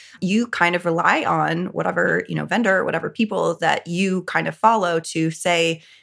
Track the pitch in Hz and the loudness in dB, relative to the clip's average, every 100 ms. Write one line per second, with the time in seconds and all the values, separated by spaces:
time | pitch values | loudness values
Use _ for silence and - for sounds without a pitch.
0 | - - 180 214 240 - 175 175 175 165 | -20 -6 0 0 0 2 2 2 0 0
1 | 170 285 - 165 156 165 180 - 175 175 | 2 2 0 0 0 -2 -4 -4 -4 0
2 | 170 170 - 160 151 202 220 190 - 165 | 0 0 -2 -6 -2 0 2 2 0 -2
3 | - - 214 190 170 165 160 143 170 175 | -4 -2 -2 0 -2 0 0 0 -2 -2
4 | 190 185 170 165 160 - 220 226 175 165 | 0 -2 -2 -2 -2 0 2 4 2 -2
5 | 165 165 160 160 180 170 165 165 - - | -2 -2 -2 -2 0 2 2 -2 -10 -20